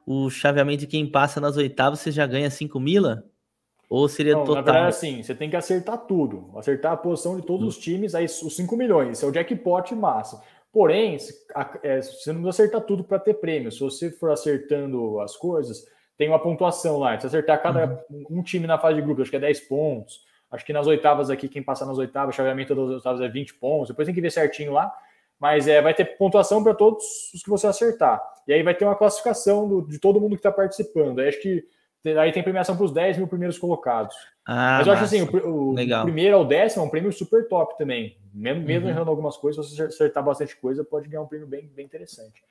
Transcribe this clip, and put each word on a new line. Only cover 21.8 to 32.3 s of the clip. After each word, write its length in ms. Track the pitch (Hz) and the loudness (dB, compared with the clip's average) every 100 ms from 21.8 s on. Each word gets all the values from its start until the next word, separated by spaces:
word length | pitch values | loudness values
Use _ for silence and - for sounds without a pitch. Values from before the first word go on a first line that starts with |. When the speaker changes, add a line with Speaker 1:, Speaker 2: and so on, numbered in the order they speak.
| 135 | -4
Speaker 2:
nas 120 | 131 | -4
oitavas, 360 | 131 139 139 | -4 -4 -4
o 40 | 127 | 0
chaveamento 360 | 131 135 135 139 | -2 -2 -2 -2
das 200 | 131 131 | -2 -4
oitavas 260 | 127 127 | -4 -4
é 60 | 123 | -4
vinte 240 | 123 139 | -6 -10
pontos. 360 | _ 127 151 117 | _ -4 -2 -4
Depois 160 | 117 151 | -4 -4
tem 100 | 175 | -2
que 60 | |
ver 100 | 170 | -2
certinho 400 | 170 151 - 147 | 0 0 0 -2
lá. 180 | 143 185 - _ _ _ _ | -2 -2 -6 _ _ _ _
Mas, 280 | 143 151 143 | 2 2 6
é, 140 | 147 | 6
vai 120 | 151 | 6
ter 120 | 160 180 - | 2 0 2
pontuação 460 | 190 202 196 214 | 4 4 4 4
pra 100 | 220 | 4
todos 300 | 208 214 214 - - - | 6 4 4 -6 -12 -14
os 100 | 180 | -16
que 60 | - | -4
você 180 | 202 208 | 0 0
acertar. 540 | 196 233 226 143 - - - - | 2 0 4 2 2 -2 -14 0
E 60 | |
aí 100 | 151 | 2
vai 100 | 165 | 4
ter 120 | 175 202 | 2 2
uma 100 | 202 | 4
classificação 720 | 214 202 240 220 - 208 208 | 2 2 -2 0 2 2 2
do, 140 | 190 | 0
de 180 | 147 147 | -2 0
todo 200 | 196 202 | 2 4
mundo 160 | 208 196 | 2 0
que 60 | |
tá 100 | 202 | 0
participando. 680 | 196 196 - 208 165 143 123 | 2 -2 -2 -4 0 0 2
Aí 80 | 139 | 0
acho 140 | 143 | -2
que 220 | 196 175 - _ _ _ | -2 -4 -6 _ _ _
te-, 160 | 160 156 | -2 2
aí 140 | 160 | 2